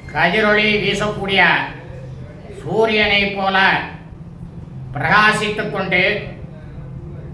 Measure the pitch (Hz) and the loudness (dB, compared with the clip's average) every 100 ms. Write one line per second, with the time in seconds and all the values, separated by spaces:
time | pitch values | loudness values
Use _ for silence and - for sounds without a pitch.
0 | - 151 170 208 208 208 208 208 190 202 | -8 0 2 4 4 4 4 2 2 0
1 | 214 196 190 196 170 143 - - - - | -2 -2 0 4 6 4 0 -8 -12 -14
2 | - - - - - - 147 202 226 214 | -12 -12 -14 -14 -14 -12 -4 2 4 4
3 | 208 202 196 196 190 190 190 147 139 - | 4 2 2 0 2 4 4 2 -2 -12
4 | - - - - - - - - - 143 | -16 -16 -16 -14 -14 -14 -14 -14 -10 -4
5 | 156 202 214 208 208 208 170 196 185 185 | 4 6 6 4 0 -2 -2 -2 0 2
6 | 190 208 - - - - - - - - | 2 0 -6 -12 -14 -14 -14 -14 -12 -12
7 | - - - | -12 -12 -12